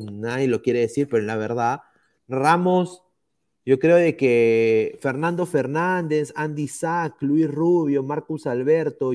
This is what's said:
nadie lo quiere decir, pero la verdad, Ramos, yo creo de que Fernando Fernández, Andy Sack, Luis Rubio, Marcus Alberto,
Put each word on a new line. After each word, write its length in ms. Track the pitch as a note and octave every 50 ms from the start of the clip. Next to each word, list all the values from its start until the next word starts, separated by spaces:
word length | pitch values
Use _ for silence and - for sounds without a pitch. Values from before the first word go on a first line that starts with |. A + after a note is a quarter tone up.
| G#2+ G#2
nadie 360 | G2+ G#2 A2 A#2 B2 C3 C#3
lo 140 | B2+ A#2 G#2
quiere 180 | - B2+ A#2+ A#2+
decir, 300 | A#2 A2+ - C#3 C#3+ C#3
pero 140 | A#2 A2 G#2
la 120 | G#2+ A2
verdad, 460 | A2 G#2+ G#2+ A#2 B2 A#2 A#2+ C3+ D3+ - _ _ _ _ _ _ _ _
Ramos, 800 | - C3 C3 C#3 D#3 E3+ F3+ F3+ F3+ F3+ F3+ F3 F3 - - _ _ _ _ _ _ _ _ _ _ _ _ -
yo 140 | B2+ C3+ C3
creo 180 | - D#3+ E3+
de 180 | F3 E3+ D#3+ C#3+
que 840 | - C3+ B2 A#2+ A#2 A#2 A#2 A2+ A2+ A2+ A2+ A2+ A2 G#2+ - - -
Fernando 440 | - C3+ C3 C#3 D#3+ F3 F3 F3 F3
Fernández, 840 | - - C#3 B2+ B2+ D3 D#3+ F3 F#3 F#3 F3+ E3+ D3+ D3+ D3+ D3 - -
Andy 320 | D3+ D#3 D#3 D3 D3+ D3
Sack, 540 | C3+ - - E3+ E3 E3+ F3 E3 D3 - -
Luis 280 | C#3+ C#3 D3 D#3+ D#3+ D3
Rubio, 520 | C3+ D3+ E3 F3 F3+ E3+ D#3+ C#3+ C#3 C#3 C3
Marcus 420 | C#3 D3 D3+ D3 - D#3 D3+ -
Alberto, 640 | C#3+ A#2+ B2 B2+ D3 D#3+ E3 D#3 D3 C3 - C3+ C3